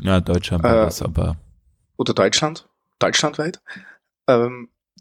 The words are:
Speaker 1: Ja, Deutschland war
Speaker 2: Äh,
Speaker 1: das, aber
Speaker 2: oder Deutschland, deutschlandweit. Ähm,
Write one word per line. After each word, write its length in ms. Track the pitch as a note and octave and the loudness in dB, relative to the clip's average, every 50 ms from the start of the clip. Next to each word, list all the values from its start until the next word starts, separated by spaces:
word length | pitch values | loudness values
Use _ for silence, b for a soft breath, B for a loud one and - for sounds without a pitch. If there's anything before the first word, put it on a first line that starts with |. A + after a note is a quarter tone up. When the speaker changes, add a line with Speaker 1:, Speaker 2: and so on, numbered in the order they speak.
Speaker 1:
Ja, 200 | - F#2+ F#2+ F#2 | -2 0 0 2
Deutschland 420 | F2 - F2+ F2+ - - F#2 E2+ | 2 2 0 -2 0 -2 -2 0
war 200 | E2 A#2+ A#2 A2+ | 2 4 4 4
Speaker 2:
Äh, 20 | G#2+ | 2
Speaker 1:
das, 160 | - - - | 2 -2 -4
aber 340 | - - D#2+ D#2+ E2+ E2+ E2 - - - _ _ _ _ _ _ _ _ _ | -6 -4 -2 -2 -2 -2 -4 -6 -10 -20 _ _ _ _ _ _ _ _ _
Speaker 2:
oder 180 | - B2+ - G#2+ | -6 -4 -2 2
Deutschland, 540 | - G2 G2+ - - D#3+ D3+ D#3+ - - _ _ _ _ _ _ - | 2 2 2 2 0 -2 -2 -6 -8 -18 _ _ _ _ _ _ -2
deutschlandweit. 640 | - F#2+ A#2 - - D3+ - - D3 D3+ - - _ B B B B B B B B _ _ _ _ - | -2 0 0 0 -2 -2 -2 -4 -6 -6 -6 -10 _ B B B B B B B B _ _ _ _ 2
Ähm, 420 | B2+ A#2 A#2+ B2 B2 B2 A#2+ - _ _ _ _ _ _ | 4 4 4 0 -4 -8 -16 -20 _ _ _ _ _ _